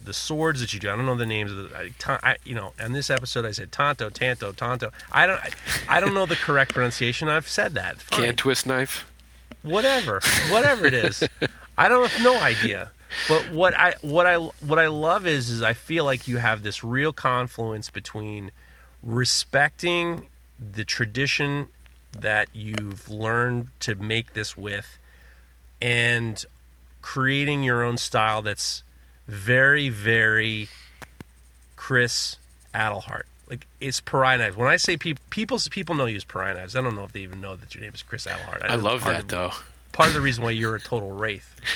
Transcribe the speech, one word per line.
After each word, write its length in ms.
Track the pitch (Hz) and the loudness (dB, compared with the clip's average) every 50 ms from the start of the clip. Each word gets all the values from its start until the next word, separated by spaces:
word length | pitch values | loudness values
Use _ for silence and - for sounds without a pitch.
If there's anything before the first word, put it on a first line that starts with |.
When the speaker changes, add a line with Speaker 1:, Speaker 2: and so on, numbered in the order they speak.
| - | -14
Speaker 1:
the 80 | 101 95 | -10 -8
swords 480 | - - - 156 151 160 160 156 131 | -8 -6 -4 -2 0 0 0 0 0
that 140 | 120 107 - | -2 -4 -4
you 60 | 104 | -4
do, 100 | 95 101 | -4 -4
I 60 | 101 | -2
don't 100 | 110 127 | -2 0
know 100 | 131 127 | 0 0
the 80 | 120 120 | 0 0
names 260 | 110 110 107 104 101 | -2 -2 -2 -2 -4
of 200 | 101 98 98 - | -6 -8 -10 -12
the, 60 | - 73 | -10 -12
I, 140 | 87 92 127 - | -12 -12 -12 -8
ta-, 220 | - - 135 - - | -6 -4 -2 0 0
I, 140 | 127 127 - - | 0 0 0 -4
you 100 | 120 123 | -8 -8
know, 200 | 113 98 95 - - | -8 -8 -8 -10 -10
on 140 | 107 117 123 | -8 -6 -4
this 160 | 143 135 - | -4 -2 -2
episode 380 | 143 131 127 123 - 127 117 | -2 -2 -4 -4 -4 -4 -4
I 60 | 110 104 | -4 -6
said 200 | - 98 - - | -8 -10 -6 -2
tanto, 380 | - 143 143 143 - 117 107 | 0 0 0 0 -2 -4 -8
tanto, 420 | 101 - 127 127 123 120 113 101 95 | -6 -2 -2 -2 0 -2 -4 -8 -8
tanto. 400 | - 120 117 127 123 120 110 - - - - | -6 -6 -4 -4 -4 -6 -8 -10 -12 -10 -2
I 160 | - 143 165 | 2 4 4
don't, 140 | 185 190 - | 4 2 0
I, 100 | - - - - - - - - - - | -4 -8 -10 -10 -8 -6 -6 -4 -2 2
I 120 | 139 170 | 2 4
don't 120 | 190 196 196 | 4 4 2
know 140 | 196 190 | 2 2
the 100 | 160 170 | 0 0
correct 380 | - - - 147 139 135 - - | 0 0 2 4 4 4 2 2
pronunciation. 540 | 135 123 123 120 - 123 120 123 - 160 156 | 0 0 0 0 -2 -2 -2 -2 -2 -2 0
I've 200 | 151 160 156 - | 0 0 -2 -2
said 240 | - - 208 208 160 | -2 -2 -2 0 -2
that. 280 | 101 92 90 - - - | -4 -6 -6 -8 -10 -8
Fine. 180 | - - - | -4 0 0
Speaker 2:
Can 160 | 117 117 120 | 2 2 0
twist 300 | 117 - 135 131 - - | 0 2 2 2 2 2
knife? 440 | 127 131 127 131 135 - - - - - - - - - - - - - - - | 0 0 0 0 -2 -4 -8 -10 -12 -18 -20 -20 -20 -20 -20 -20 -20 -20 -14 -6
Speaker 1:
Whatever. 580 | 151 160 202 233 269 269 254 214 135 104 95 - - - - 143 151 | -2 0 2 4 4 2 2 2 0 0 0 2 2 2 2 2 4
Whatever 360 | 185 220 269 294 277 226 180 | 4 4 6 6 4 4 4
it 80 | 147 131 | 4 4
is. 320 | 123 110 165 - - 160 - - - 160 - | 4 2 0 0 0 -2 -2 0 -2 -4 -4
Speaker 2:
<laughs> 280 | - - - - - - | -4 -8 -20 -4 2 4
Speaker 1:
I 100 | 147 196 | 6 6
don't, 240 | 240 247 247 233 - - 226 | 6 6 4 4 2 4 6
no 160 | 247 254 226 | 6 6 6
idea. 520 | 160 135 113 107 117 113 101 95 92 - - - - - - - - - | 4 2 2 2 2 0 0 -2 -6 -10 -14 -20 -16 -12 -8 -4 0 2
But 220 | 156 160 - - | 2 2 2 0
what 220 | 165 156 180 185 - | 2 4 4 6 6
I, 200 | - 170 180 - - - | 6 4 4 4 0 -4
what 240 | 147 143 170 175 | 0 4 4 6
I, 100 | 180 175 | 6 6
what 420 | 170 165 160 - - 151 143 156 160 | 4 2 -2 -8 -8 -4 2 4 4
I 100 | 165 156 | 4 4
love 380 | 156 151 156 160 175 208 196 | 4 2 2 2 2 2 2
is, 220 | 175 156 139 123 120 | 0 0 0 0 -2
is 140 | 120 113 113 | -2 0 2
I 100 | 113 117 | 2 0
feel 320 | - - - 160 165 156 | 0 -2 -4 -2 0 2
like 240 | 139 135 127 - - | 2 0 0 -2 -4
you 100 | 120 120 | -2 0
have 240 | 117 113 110 107 101 | 2 0 0 0 -2
this 200 | 104 98 - - | -6 -8 -6 -6
real 300 | 113 120 131 143 156 151 | -4 -2 0 0 0 -2
confluence 760 | - - 131 123 123 123 123 - - 113 113 110 110 107 - | -2 0 0 0 0 0 -2 -6 -6 -6 -6 -6 -6 -8 -10
between 640 | - 107 107 - - 107 107 107 104 104 101 98 - - - - - - - - - - - | -12 -12 -12 -10 -10 -10 -8 -8 -8 -10 -10 -12 -14 -18 -20 -20 -20 -20 -20 -20 -20 -16 -10
respecting 1200 | 117 113 120 127 120 - - - - - 135 143 151 - - - 175 175 175 170 170 170 170 - - - - - _ _ - | -4 -2 0 0 0 0 -2 -2 0 2 4 4 2 2 -2 -2 -2 0 0 0 -2 -4 -6 -10 -14 -20 -20 -20 _ _ -16
the 260 | 123 104 98 104 107 | -16 -10 -8 -8 -6
tradition 840 | - - - 123 107 104 123 135 139 - - 147 143 143 143 139 - _ - - - - - - - - 104 | -6 -4 -2 -2 -2 -2 -2 -2 0 0 0 -2 -2 -2 -4 -6 -8 _ -20 -20 -20 -20 -20 -20 -20 -14 -6
that 300 | 104 107 107 107 104 - - | -2 0 2 2 0 0 -4
you've 560 | 107 107 107 107 107 107 101 101 101 - - | -10 -10 -8 -6 -6 -6 -6 -10 -12 -12 -12
learned 600 | 107 107 110 110 113 120 120 123 123 120 120 127 - - | -8 -4 -2 0 0 2 2 2 0 -2 -4 -6 -10 -8
to 140 | - - 110 | -6 -6 -4
make 400 | 95 101 107 110 117 113 - - | -4 -4 -2 -2 -2 -2 -4 -6
this 220 | 110 107 - - | -8 -8 -8 -10
with 420 | - 98 101 101 101 104 - - - _ _ - - - - - - - - _ _ - - - - | -10 -10 -8 -8 -8 -10 -12 -18 -20 _ _ -20 -20 -20 -20 -20 -20 -20 -20 _ _ -20 -20 -10 -4
and 640 | 117 120 120 120 120 120 120 117 113 113 107 - - - - - _ _ _ _ - - - - | -2 0 2 2 4 4 2 2 0 -2 -4 -6 -10 -14 -16 -20 _ _ _ _ -20 -20 -20 -20
creating 640 | - - - 131 131 131 139 139 143 147 147 143 135 | -16 -8 -4 0 0 2 2 2 0 0 0 0 2
your 200 | 127 123 120 120 | 2 2 2 2
own 140 | 120 120 | 0 0
style 460 | 117 - - - 117 107 110 107 110 107 | -2 -2 0 2 2 2 2 2 0 -2
that's 400 | 104 104 - - - - - - - - - - _ _ _ _ - | -4 -4 -4 -4 -6 -6 -8 -10 -16 -20 -20 -20 _ _ _ _ -12
very, 600 | 107 101 95 110 123 127 135 139 143 147 143 135 | -12 -4 2 4 6 8 8 8 6 6 4 0
very 800 | 117 101 101 110 113 113 110 110 110 110 110 110 110 107 107 - - - - - - - - - _ - - - _ _ _ _ _ _ - - - | -2 0 2 4 6 6 6 6 4 4 2 0 -2 -4 -6 -10 -12 -18 -20 -20 -20 -20 -20 -20 _ -20 -20 -20 _ _ _ _ _ _ -20 -20 -20
Chris 600 | - - - 135 123 120 117 - - - - - - - - - - - - - | -14 -4 0 2 4 4 2 2 -2 -4 -6 -8 -12 -16 -20 -20 -20 -14 -8 -4
Adelhart. 500 | 107 110 107 104 101 - - 104 - - - - - _ - | -2 -2 -2 -2 -4 -8 -8 -10 -10 -12 -14 -18 -20 _ -14
Like, 180 | 127 - - - - - | -14 -14 -14 -18 -16 -10
it's 200 | - 135 127 - | -8 -6 -6 -6
Pariah 380 | - - - 139 131 131 131 123 | -4 -2 2 4 4 4 4 4
knives. 180 | 117 104 90 | 2 0 0
When 120 | 104 120 131 | 0 2 2
I 80 | 160 | 4
say 200 | 175 - - 180 | 4 2 0 -2
peop-, 240 | 151 - 170 151 - - - | -2 -2 -4 -6 -6 -8 -8
people, 280 | - - 220 214 269 220 - 151 | -6 -6 -4 -2 -2 -4 -4 -4
people 240 | - 196 185 165 170 | -6 -6 -6 -2 -2
know 120 | 147 135 | 0 0
you 100 | 117 110 | -2 -2
as 80 | 98 - | -4 -8
Pariah 300 | - - 92 95 98 95 | -8 -6 -4 -4 -4 -4
knives. 200 | 90 92 92 104 | -6 -8 -6 -4
I 80 | 131 131 | -4 -2
don't 140 | 123 110 | -2 -4
know 80 | 101 98 | -6 -8
if 80 | 98 - | -10 -10
they 80 | 101 | -12
even 200 | 95 92 90 95 | -12 -12 -12 -12
know 140 | 95 98 95 | -12 -12 -12
that 200 | 92 - - - | -14 -16 -16 -16
your 80 | - 104 | -14 -14
name 100 | 104 - | -14 -14
is 80 | - - | -16 -14
Chris 240 | - - 104 - | -12 -12 -10 -8
Adelhart. 420 | 95 92 87 90 92 - - - 107 | -8 -8 -8 -8 -10 -8 -6 -4 -2
Speaker 2:
I 60 | 113 | 0
love 280 | 113 104 104 120 123 113 | 0 2 0 0 0 0
Speaker 1:
Part 120 | 113 - | 0 -2
Speaker 2:
that, 80 | 82 - | -2 -4
Speaker 1:
of, 60 | - | -4
Speaker 2:
though. 240 | - 87 90 90 - - - - - - - - - | -4 -4 -4 -4 -6 -8 -14 -18 -20 -20 -20 -6 2
Speaker 1:
part 160 | - 160 160 | 4 4 4
of 60 | 156 | 4
the 60 | 151 | 4
reason 220 | 139 139 123 117 117 | 2 0 0 0 -2
why 80 | 117 | -2
you're 240 | 113 113 113 110 110 | -2 0 -2 -2 -4
a 60 | 107 | -4
total 320 | - - 127 113 101 98 98 | -6 -6 -6 -4 -4 -6 -6
wraith, 480 | 98 107 110 101 95 - - - - - - - | -4 -4 -4 -4 -6 -10 -16 -20 -10 -6 -6 -4